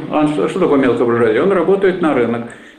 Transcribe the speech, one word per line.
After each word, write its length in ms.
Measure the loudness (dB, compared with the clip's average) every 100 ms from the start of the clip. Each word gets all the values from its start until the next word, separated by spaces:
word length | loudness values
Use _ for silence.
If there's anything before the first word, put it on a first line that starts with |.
| -4
А 180 | 0 0
что, 200 | 0 -2
что 120 | 0
такое 180 | 0 2
мелкая 260 | 2 0 0
буржуазия? 380 | 2 2 2
Он 80 | 2
работает 480 | 0 2 2 2 0
на 140 | 0 0
рынок. 280 | 0 -2 -8 -16 -20